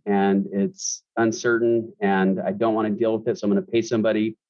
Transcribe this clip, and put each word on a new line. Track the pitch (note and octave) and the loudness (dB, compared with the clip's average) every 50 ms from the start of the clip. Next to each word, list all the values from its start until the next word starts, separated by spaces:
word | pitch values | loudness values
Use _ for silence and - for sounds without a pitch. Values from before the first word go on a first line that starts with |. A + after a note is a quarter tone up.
| - | -4
and | G#2 G2+ G2 G2 G2 G2 G2 G2 - | -2 0 2 2 2 2 2 0 0
it's | - G2+ G2 F#2 - - - - - - - _ _ - | -2 -2 -2 -2 -4 -6 -10 -10 -10 -10 -12 _ _ 0
uncertain | A2+ A2+ A2 - - A#2+ A#2+ A2+ A#2 A#2 A#2 A#2 A2 - - - | 0 0 0 0 0 0 0 2 2 2 2 0 -2 -4 -6 -4
and | G#2 G2 G2 F#2+ F#2+ F#2+ F#2+ - | -2 0 2 2 2 2 0 0
I | - - | -2 -4
don't | G2 G2+ A#2 A2+ A2 | -2 -2 0 0 0
want | A2 A2 G#2+ | 0 0 -2
to | G#2 G2 | -2 0
deal | A#2 A2+ A2 A2 | 0 0 0 -2
with | A2+ A#2+ | -2 -4
it. | A2 F#2+ | -4 -2
So | - | 0
I'm | G2+ | 0
gonna | G2 G2 | 0 0
pay | F#2+ - - A#2 | 0 0 0 -2
somebody. | A2+ - B2 A2 G#2+ A2+ G#2+ G#2+ G#2+ A2 A2 - _ _ | 0 0 0 0 2 2 2 0 0 -2 -4 -8 _ _